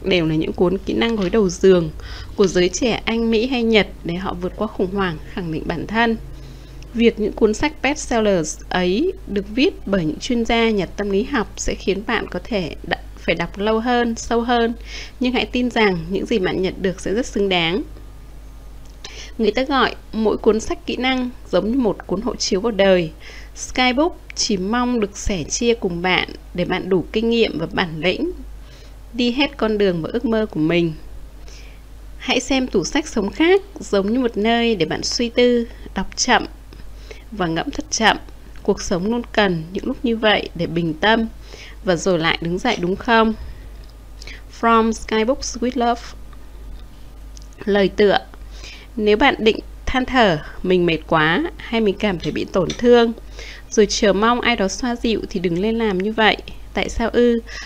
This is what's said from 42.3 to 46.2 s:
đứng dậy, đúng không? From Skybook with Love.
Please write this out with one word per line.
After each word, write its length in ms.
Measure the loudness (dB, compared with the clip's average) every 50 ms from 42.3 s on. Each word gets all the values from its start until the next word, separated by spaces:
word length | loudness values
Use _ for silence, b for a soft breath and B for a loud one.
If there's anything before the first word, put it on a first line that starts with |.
| 0 0
đứng 180 | -2 -2 -2 -2
dậy, 180 | 0 -2 -2 0
đúng 140 | 0 -2 -2
không? 380 | -2 0 4 4 4 4 4 2 -2 B B B B B B B B B -18 -18 -18 -18 -18 -16 -16 B B B B B B -6 0
From 300 | 2 4 4 6 4 2
Skybook 480 | 0 -2 -2 -2 0 2 2 2 0 0
with 320 | -2 -8 -4 -2 -2 -2 0 0 0 0
Love. 120 | 0 -2 -4 -12 -14 -14